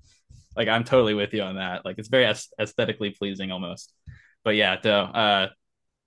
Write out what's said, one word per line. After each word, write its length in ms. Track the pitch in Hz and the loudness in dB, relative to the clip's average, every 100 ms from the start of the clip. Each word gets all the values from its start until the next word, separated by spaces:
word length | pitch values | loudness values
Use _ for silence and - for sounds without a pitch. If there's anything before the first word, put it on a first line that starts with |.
| _ _ _ - _ - | _ _ _ -20 _ -4
Like, 120 | 110 | 0
I'm 160 | 113 | 0
totally 320 | 120 131 110 104 | 4 4 4 2
with 180 | 101 | -2
you 80 | 107 | -2
on 140 | 95 95 | -4 -6
that. 280 | 92 90 92 | -8 -8 -8
Like, 120 | 95 | -10
it's 120 | 107 | -4
very 160 | 131 117 | 0 0
aes-, 240 | 101 - - | 0 -8 -8
aesthetically 520 | 107 - 110 104 104 | -6 -2 -2 -2 -6
pleasing 400 | - 101 95 95 | -6 -8 -6 -8
almost. 420 | 92 87 95 - _ - - _ _ | -8 -8 -12 -18 _ -20 -20 _ _
But 80 | 110 107 | 0 4
yeah, 220 | 98 92 | 4 2
so, 80 | 110 101 | 2 2
uh, 480 | 92 - 107 98 95 - _ _ _ _ | 2 2 4 4 0 -6 _ _ _ _